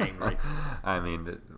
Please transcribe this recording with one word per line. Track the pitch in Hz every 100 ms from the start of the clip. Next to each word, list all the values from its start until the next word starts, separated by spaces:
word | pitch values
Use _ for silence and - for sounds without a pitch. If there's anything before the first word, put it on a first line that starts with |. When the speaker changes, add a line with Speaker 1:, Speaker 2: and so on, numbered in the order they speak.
Speaker 1:
angry. | - 92 107 - 147 147
Speaker 2:
<laughs> | 147 127
I | 95 90
mean, | 87 85 85
th-, | 90 -